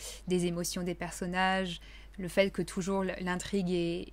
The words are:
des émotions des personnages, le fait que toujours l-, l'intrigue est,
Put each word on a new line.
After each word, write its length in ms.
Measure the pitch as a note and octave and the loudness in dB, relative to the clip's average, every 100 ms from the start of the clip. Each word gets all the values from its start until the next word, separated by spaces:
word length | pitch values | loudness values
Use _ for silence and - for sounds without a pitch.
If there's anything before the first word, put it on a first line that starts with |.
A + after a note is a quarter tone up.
| - - - | -12 -10 2
des 160 | F3+ F3 | 4 4
émotions 380 | E3+ E3+ F#3+ | 0 -2 -2
des 120 | F3+ F3 | -2 -2
personnages, 840 | F3 - F3+ F3+ F#3 F#3+ F#3 E3+ - - - - | -4 -4 -2 2 4 4 0 -4 -10 -18 -16 -8
le 120 | F3+ | 0
fait 220 | F#3+ G3 | 4 4
que 100 | F#3 | 2
toujours 420 | E3+ G3 F3+ G3 | -2 -2 0 2
l-, 140 | F#3 - | 0 -2
l'intrigue 520 | F3+ F3+ - G3+ F3 | -2 -2 0 0 2
est, 360 | F3+ E3+ F3 - | 2 2 0 -6